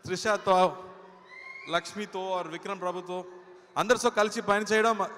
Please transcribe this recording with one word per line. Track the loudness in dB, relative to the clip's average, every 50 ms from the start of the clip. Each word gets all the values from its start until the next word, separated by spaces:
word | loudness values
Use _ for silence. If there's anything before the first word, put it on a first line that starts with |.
| _
త్రిషతో, | -6 -6 -4 0 -2 -2 0 4 4 6 6 6 4 2 -4 -14 -18 -18 -20 -20 -20 -20 -20 -20 -20 -20 -20 -18 -18 -18 -16 -8 -2
లక్ష్మితో, | -2 -2 -2 -4 -8 -8 -10 -6 -6 -8 -4 -4 -4 -4
or | -4 -6
విక్రమ్ | -10 -10 -8 -8 -8 -6
ప్రభుతో, | -6 -6 -6 -6 -8 -8 -8 -8 -8 -10 -16 -20 -20 -20 -20 -20 -20 _ -2
అందరితో | -2 4 4 4 4 4 2
కలిసి | 2 4 2 2 0 -4
పనిచేయడం | 2 2 2 2 4 2 4 4 4 4 2 2 -2 -6 -4